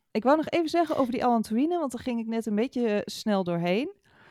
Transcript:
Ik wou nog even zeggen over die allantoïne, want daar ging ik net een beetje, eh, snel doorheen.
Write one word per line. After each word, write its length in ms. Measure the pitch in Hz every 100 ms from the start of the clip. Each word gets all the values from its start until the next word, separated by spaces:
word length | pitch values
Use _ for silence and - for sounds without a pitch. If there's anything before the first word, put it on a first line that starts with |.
| _
Ik 120 | 220
wou 140 | 233 311
nog 120 | 285
even 200 | 339 320
zeggen 280 | 339 320 311
over 160 | 254
die 120 | 254
allantoïne, 540 | 247 233 214 220 302 349
want 140 | 285
daar 100 | 240
ging 180 | - 233
ik 60 | 226
net 200 | 226 220
een 80 |
beetje, 340 | 208 254 254 233
eh, 120 | 208
snel 400 | - - 220 196
doorheen. 480 | 180 170 175 190 311 403 _ _ -